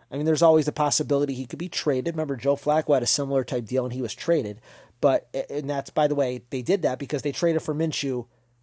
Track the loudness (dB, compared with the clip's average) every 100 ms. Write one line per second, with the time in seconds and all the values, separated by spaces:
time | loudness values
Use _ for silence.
0 | _ -2 0 4 6 6 4 0 0 0
1 | 0 0 0 -4 -8 -8 -8 -4 -2 0
2 | -2 -4 -4 -2 0 0 2 0 2 2
3 | 2 0 0 0 0 -4 -2 -2 -2 -4
4 | -6 -4 0 0 0 -8 -16 -20 -20 _
5 | 2 2 0 -8 -6 -6 -4 -4 -4 0
6 | 2 2 0 -2 -6 -6 -2 0 0 -2
7 | -4 -4 -4 0 2 2 0 -2 -2 -2
8 | -2 -4 -6 _ _ _